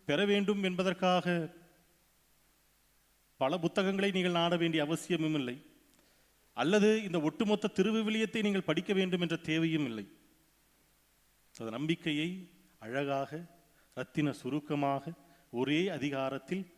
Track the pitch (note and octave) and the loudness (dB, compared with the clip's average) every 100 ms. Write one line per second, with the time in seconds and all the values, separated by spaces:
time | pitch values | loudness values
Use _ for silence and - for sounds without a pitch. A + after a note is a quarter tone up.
0 | - D3 G3+ G3+ G3 G3+ F#3+ F3+ F#3+ F3 | -2 2 4 4 2 0 0 0 0 2
1 | F#3 F3+ F3 F3 D#3 - - _ _ _ | 2 2 2 0 -2 -10 -20 _ _ _
2 | _ _ _ _ _ _ _ _ _ _ | _ _ _ _ _ _ _ _ _ _
3 | _ _ _ - C3+ F3 E3 - F#3+ G3 | _ _ _ -4 -2 0 0 0 0 2
4 | G3+ F#3+ F3+ F3 E3+ E3+ E3+ D#3+ D3 D#3+ | 0 2 2 2 2 2 2 2 0 -2
5 | - E3 D#3 D3+ B2 C3 - - _ _ | -2 0 0 0 -2 -8 -14 -20 _ _
6 | _ _ _ _ _ A2+ C#3+ G#3 G#3 A3 | _ _ _ _ _ -4 2 4 4 4
7 | G3+ E3+ D3+ - G#3 G#3 G#3 - G3 A3 | 0 -2 0 0 2 2 2 2 2 2
8 | G#3+ A3 A3 A3+ G#3 G3 E3 E3+ F#3+ F#3+ | 0 0 0 0 0 0 0 0 0 2
9 | F#3 F3 F3 D#3+ - D#3+ E3 D#3+ C3 A2 | 2 0 0 -2 0 0 2 2 -2 -4
10 | G2 - _ _ _ _ _ _ _ _ | -10 -16 _ _ _ _ _ _ _ _
11 | _ _ _ _ _ - A2+ A#2 D#3 E3 | _ _ _ _ _ -12 -8 -4 -2 -2
12 | E3 D3 E3+ F#3 F3+ - _ - A2 C3+ | -2 -2 -4 -6 -12 -20 _ -16 -8 -4
13 | C#3 C#3 C#3 D#3 F3 - _ _ _ C3 | -2 -2 -4 -8 -14 -20 _ _ _ -10
14 | - D#3 D3 - B2+ D3 D3 C#3+ C#3 C#3 | -6 -2 -2 -2 -4 -4 -4 -2 0 -2
15 | E3 E3+ - _ _ A#2+ C3+ D3+ F#3+ D3 | -6 -14 -18 _ _ -4 0 0 0 -2
16 | C#3+ C3+ C3+ C3 - F#3 F#3 | -4 -4 -4 -6 -6 -6 -8